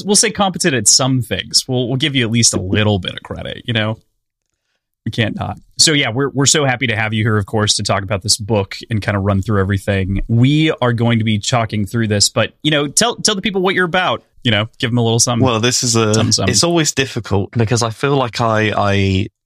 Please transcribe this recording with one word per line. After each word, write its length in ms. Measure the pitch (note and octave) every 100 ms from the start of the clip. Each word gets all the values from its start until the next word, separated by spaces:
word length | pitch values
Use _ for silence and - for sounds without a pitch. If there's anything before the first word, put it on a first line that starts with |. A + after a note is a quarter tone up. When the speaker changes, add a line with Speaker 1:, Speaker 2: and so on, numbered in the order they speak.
Speaker 1:
we'll 140 | F3 G#3
say 140 | A3
competent 440 | - G3 E3+ F3+
at 140 | B2+ G2+
some 320 | - C3 C3
things. 480 | A2 F#2 - - -
We'll, 200 | B2+ A#2
we'll 100 | C3+
give 180 | D3+ C3+
you 80 |
at 60 | A2+
least 240 | A#2 A2
a 60 | G2
little 360 | F#2+ G2+ G#2+ G2+
bit 180 | - -
of 60 |
credit, 420 | - - - - -
you 80 |
know? 240 | A#2 G#2+ A2+ _ _ _ _ _ _ _ _ _ _
We 80 | -
can't 240 | A#2+ G#2+ -
not. 220 | - - - -
So, 140 | -
yeah, 180 | D3 B2+
we're, 180 | A2+ C#3
we're 160 | C3
so 220 | C#3 D#3 C#3
happy 200 | A#2+ B2
to 60 | G#2+
have 180 | A2
you 100 | A2
here, 140 | A2+ G#2+
of 80 | G2
course, 300 | A2 G#2 -
to 60 |
talk 200 | G#2 G2+
about 180 | F#2+ G2+
this 160 | G#2 -
book 400 | G#2 G#2+ F#2+ - -
and 100 | G#2+
kinda 180 | G2+ G2+
run 220 | G2 G2
through 180 | F#2+ G#2
everything. 640 | F#2+ F#2+ - G2 F#2 G2 -
We 420 | A#2 C3 D3+ D#3
are 220 | - B2
going 260 | A#2 A#2 A2+
to 40 |
be 140 | A2 G#2
talking 480 | - B2 A2 G#2+ G2
through 220 | A#2 A2
this, 200 | G#2 -
but, 240 | A#2+ G#2 _
you 80 | D3+
know, 180 | D3+ D3
tell, 280 | - A#3 -
tell 180 | -
the 60 | G3
people 220 | G#3+ F#3+
what 120 | F#3
you're 120 | F3+ F3+
about, 360 | F#3 E3 A#2 _ _
you 60 | B2
know, 180 | G#2 A2 -
give 120 | A#2+
them 80 | A#2+
a 40 |
little 180 | A#2 A#2
something. 260 | B2+ A#2 B2+
Speaker 2:
Well, 140 | A2
this 220 | B2 B2
is 140 | B2+ A2+
a, 160 | G#2+
Speaker 1:
Something, 200 | A2 A2
something. 200 | A2 A#2+
Speaker 2:
it's 120 | A#2+
always 280 | E3+ E3+ D3
difficult 600 | - B2+ A#2 - G2 F#2+
because 300 | A#2 A2 A#2+
I 60 | A#2
feel 280 | - C#3 C#3
like 260 | B2 -
I, 320 | A#2 G#2+ G#2+
I 540 | G2+ G2+ G2 G2 F#2+ G2+ _